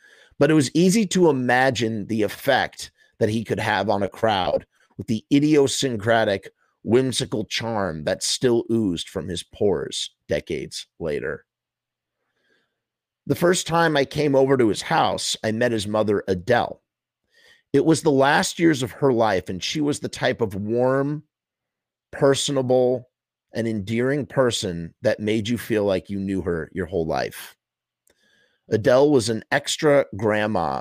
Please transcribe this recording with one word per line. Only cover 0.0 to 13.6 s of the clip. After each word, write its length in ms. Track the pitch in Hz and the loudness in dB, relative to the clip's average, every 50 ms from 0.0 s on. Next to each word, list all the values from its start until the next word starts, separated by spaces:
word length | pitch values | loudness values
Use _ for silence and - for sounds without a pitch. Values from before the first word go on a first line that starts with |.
| _ _ _ _ - _ _ - | _ _ _ _ -20 _ _ 0
But 120 | 185 180 | 2 4
it 40 | 156 | 4
was 200 | 156 135 123 - | 2 2 2 2
easy 320 | 156 180 190 180 233 214 175 | 4 4 4 4 2 0 0
to 200 | - 185 175 160 | 2 4 4 4
imagine 800 | 139 131 127 123 120 127 131 135 123 104 120 110 113 107 98 | 4 2 0 0 2 2 2 2 0 0 -2 -4 -4 -4 -6
the 160 | - 110 113 | -4 -2 -2
effect 680 | 101 98 - - - 139 131 113 90 76 - - - - _ _ _ _ _ - | -2 -2 -2 -6 -2 0 0 0 0 -2 -6 -12 -18 -18 _ _ _ _ _ -2
that 100 | - 107 | -2 0
he 160 | 107 117 110 | 0 -2 -2
could 160 | - 117 95 | -4 -4 -4
have 300 | 110 113 107 95 98 107 | -2 -2 0 0 0 0
on 120 | 104 98 | 0 -2
a 60 | 101 92 | -2 -4
crowd 580 | - - - 110 107 95 90 78 78 - - _ _ _ _ _ _ | -4 -2 0 0 0 0 0 0 -2 -2 -4 _ _ _ _ _ _
with 120 | - 101 - | -12 -6 -4
the 160 | 117 107 - - | -4 -4 -2 2
idiosyncratic, 1160 | 139 143 147 151 151 143 139 135 - - 139 135 120 104 101 117 113 113 110 104 98 98 - - _ _ _ _ _ _ | 2 2 4 4 4 4 4 2 0 -2 -4 -4 -4 -2 0 2 2 2 2 2 0 -2 -4 -12 _ _ _ _ _ _
whimsical 640 | - 92 110 127 131 131 110 - 135 - - 110 107 | -2 2 2 2 2 2 -2 -4 -6 -4 -4 -6 -6
charm 600 | - - - 113 113 117 104 98 90 80 78 73 | -6 -6 -8 -6 -4 -4 -2 -2 -4 -4 -6 -4
that 180 | 87 95 - | -4 -4 -2
still 420 | - - - - - 123 117 117 - - | -4 -6 -4 0 2 2 2 2 0 0
oozed 380 | 117 113 110 95 85 80 - - | -2 0 0 0 -2 -4 -6 -8
from 200 | - 95 - 95 | -8 -8 -8 -8
his 140 | 87 90 | -10 -10
pores 680 | - _ - - 107 101 90 71 - - - - - - _ _ _ - | -12 _ -6 -2 0 0 0 0 -4 -8 -8 -10 -10 -12 _ _ _ -6
decades 580 | - 73 - - 82 67 69 - - - - _ _ - | -6 -6 -4 -6 -8 -8 -8 -10 -14 -16 -16 _ _ -10
later. 460 | 87 80 73 65 60 71 76 - _ _ _ _ _ _ _ _ _ _ _ _ _ _ _ _ _ _ _ _ _ _ _ _ _ _ _ _ _ _ _ _ _ _ _ _ - | -6 -6 -6 -4 -6 -8 -10 -10 _ _ _ _ _ _ _ _ _ _ _ _ _ _ _ _ _ _ _ _ _ _ _ _ _ _ _ _ _ _ _ _ _ _ _ _ -4
The 100 | - 139 | -4 -2
first 320 | - 170 175 185 175 | 0 2 2 2 2